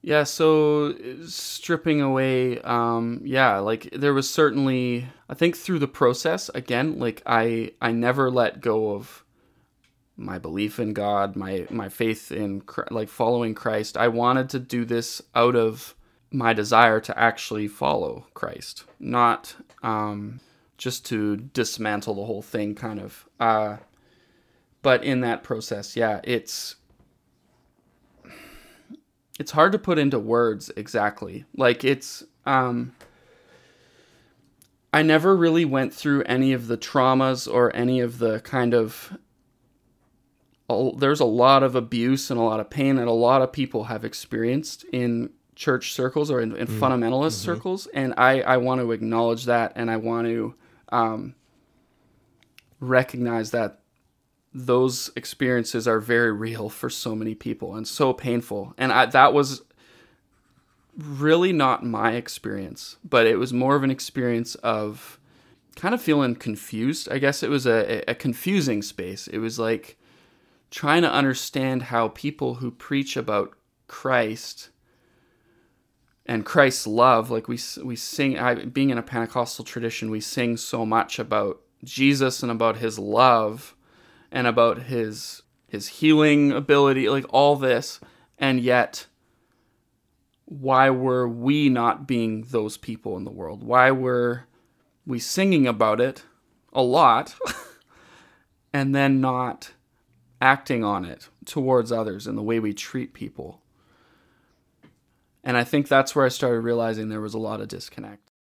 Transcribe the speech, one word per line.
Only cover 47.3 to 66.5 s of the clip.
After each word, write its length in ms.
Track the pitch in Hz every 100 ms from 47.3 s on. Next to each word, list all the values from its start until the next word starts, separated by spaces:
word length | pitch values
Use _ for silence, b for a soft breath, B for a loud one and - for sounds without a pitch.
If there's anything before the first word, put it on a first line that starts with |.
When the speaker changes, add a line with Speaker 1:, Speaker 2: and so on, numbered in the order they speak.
| 107
Speaker 2:
Mm-hmm. 60 | -
Speaker 1:
circles. 320 | 170 185 190 -
And 260 | 139 131 -
I, 220 | 127 170
I 140 | - 127
want 220 | 123 127
to 120 | 120
acknowledge 520 | 113 113 117 117 117
that, 280 | 123 120 117 -
and 140 | 113
I 60 | 113
want 300 | 113 117 117
to, 280 | 117 110 - b b b
um, 440 | 120 113 110 98 - _ _ _ _ _ _ _ _ _ _ _ _ _ _
recognize 720 | 127 127 127 127 120 117 107
that 260 | 120 107 - _ _ _ _ _ _ _
those 580 | 135 127 123 127 123 -
experiences 720 | - - - 127 123 113 117 117
are 140 | 113
very 320 | 110 120 120
real 360 | 104 113 113 110
for 220 | - 123
so 240 | - 127
many 200 | 110 110 110
people 400 | 120 113 - 104
and 100 | 110
so 260 | - 139
painful. 600 | 127 135 120 120 104 98 -
And 140 | 127
I, 140 | 120 120
that 260 | 131 139
was 300 | 143 135 135 _ b b b b b b b b b b b _ -
really 560 | 147 139 147 160 180
not 320 | 170 131 123
my 280 | 120 110 113
experience, 840 | 117 117 - 107 101 95 - - - -
but 180 | 131 113
it 100 | 107
was 160 | 127
more 240 | 123 131 143
of 80 |
an 60 | 135
experience 640 | 131 - - 123 117 120 -
of 640 | 117 110 107 107 - - b b b b b -
kind 180 | 180
of 80 | 240
feeling 320 | 196 147 135
confused. 760 | 117 -